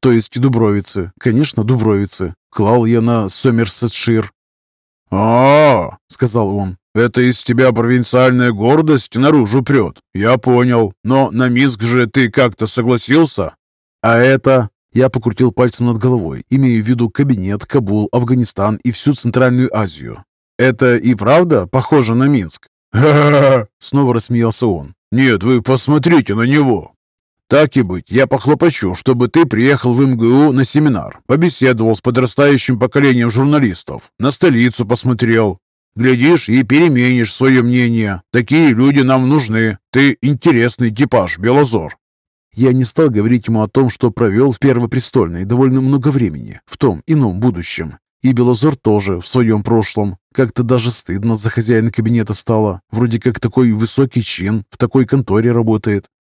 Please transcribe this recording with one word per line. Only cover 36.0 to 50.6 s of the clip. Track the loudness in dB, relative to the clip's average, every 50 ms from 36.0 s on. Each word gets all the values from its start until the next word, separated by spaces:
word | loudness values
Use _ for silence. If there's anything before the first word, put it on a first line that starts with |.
| 0 2 2 2 2 2 2 2 0 0
и | 0 0 2
переменишь | 2 2 2 2 2 2 2 0 0 0 0 -2 -2 -2
своё | 0 2 2 4 2 2
мнение. | 2 0 0 0 0 0 -2 -2 -4 -4 -8 -8 _
Такие | -4 -2 -2 0 2 2 4 4 4
люди | 4 2 2 2 2
нам | 2 2 2 2 2 0
нужны. | 0 0 0 -2 -2 -2 -2 -2 -4 -6 _ _
Ты | -2 0 2 2 0 0
интересный | -2 -2 -2 0 2 2 2 2 0 0 -2 -2 -4 -4
типаж, | -2 -2 -2 0 0 0 0 -2 -4 -4
Белозор". | -2 0 2 2 2 0 0 -4 -4 -6 -12 -18 _ _ _ _ _ _ _ _ _ _ _
Я | 0 0 2 2
не | 2 0
стал | -2 0 0 0 0
говорить | 0 0 0 0 0 0 0
ему | -2 -2 -2 -2
о | -2
том, | 0 0 0 0
что | -2 -2 -4 -4
провёл | -2 -2 -2 0 0 0 0 0 0
в | 0
Первопрестольной | 0 0 0 0 -2 -2 -4 -4 -4 -2 -2 -2 -2 -2 -4 -6 -6
довольно | -2 0 0 2 2 2 0
много | 0 0 0 0 0 0
времени, | 0 0 -2 -2 -4 -8 -14 -16 -18 -20 _
в | -20 -6
том | -2 -2 -2 -2 -2 -4
ином | -2 0 0 0 0 -2 -2
будущем. | -2 -2 -2 -4 -6 -8 -8 -10 -10 -12 -14 -18 _ _ _ _ -2
И | 0 2
Белозор | 2 2 2 2 2 0 -2 -2
тоже | -2 -2 0 0 0 0 -2 -6 -6
в | -6
своём | -4 -2 0 0 2 0 0 0
прошлом. | 0 0 0 0 -2 -4 -4 -4 -6 -6 -10 _ _ -4
Как-то | -2 -2 -2 -2 -4